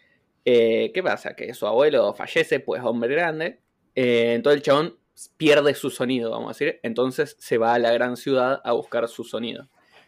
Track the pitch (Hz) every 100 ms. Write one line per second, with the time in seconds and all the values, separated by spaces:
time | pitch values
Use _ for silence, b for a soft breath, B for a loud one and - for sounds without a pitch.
0 | _ _ _ _ - 120 113 113 113 185
1 | 180 101 - - - 123 104 113 151 131
2 | 101 - - 165 156 143 - - 123 117
3 | 120 147 170 156 165 - _ _ _ -
4 | 123 117 117 117 131 147 143 143 170 -
5 | _ - - _ 156 147 143 135 139 -
6 | 123 127 113 113 113 113 147 - 120 113
7 | 131 127 147 - - 117 113 120 117 117
8 | 123 120 139 131 127 139 117 117 - 117
9 | 117 - 117 110 117 - - b b b